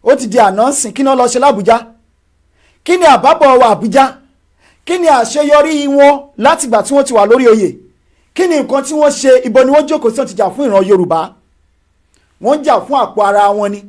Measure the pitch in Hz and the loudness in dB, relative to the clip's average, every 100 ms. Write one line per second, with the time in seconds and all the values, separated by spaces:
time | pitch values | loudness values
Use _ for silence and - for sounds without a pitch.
0 | 214 262 240 247 208 190 247 277 220 233 | 0 -2 0 0 0 0 -2 -2 -8 -4
1 | 269 262 247 247 277 208 190 226 233 _ | -2 0 0 0 0 0 0 0 -2 _
2 | _ _ _ _ _ _ _ _ - 359 | _ _ _ _ _ _ _ _ -4 0
3 | 330 240 254 330 277 254 240 185 214 262 | 2 2 2 2 2 4 2 0 0 0
4 | 262 - _ _ _ _ _ _ - 359 | 0 -4 _ _ _ _ _ _ -8 -2
5 | 339 262 233 285 294 294 302 302 285 277 | 0 0 0 -4 2 2 2 -2 -2 2
6 | 285 277 277 - 247 320 277 226 208 277 | 4 2 -6 -2 -2 0 -2 -2 0 -2
7 | 277 233 202 247 247 220 185 - _ _ | 0 0 2 2 4 2 0 -6 _ _
8 | _ _ _ - 359 311 - 269 269 302 | _ _ _ -6 -2 -2 -2 -6 -4 0
9 | 294 285 262 254 254 247 262 294 294 302 | 0 0 2 2 2 2 4 2 0 -2
10 | 233 226 262 190 196 - 277 196 190 196 | -2 -4 -8 -4 -6 -4 0 0 2 0
11 | 175 165 175 _ _ _ _ _ _ _ | 0 -4 -6 _ _ _ _ _ _ _
12 | _ _ _ _ 208 302 285 226 - 269 | _ _ _ _ -4 -2 0 -2 -2 -4
13 | 226 214 202 202 202 208 202 202 | -4 -2 0 2 0 0 -6 -8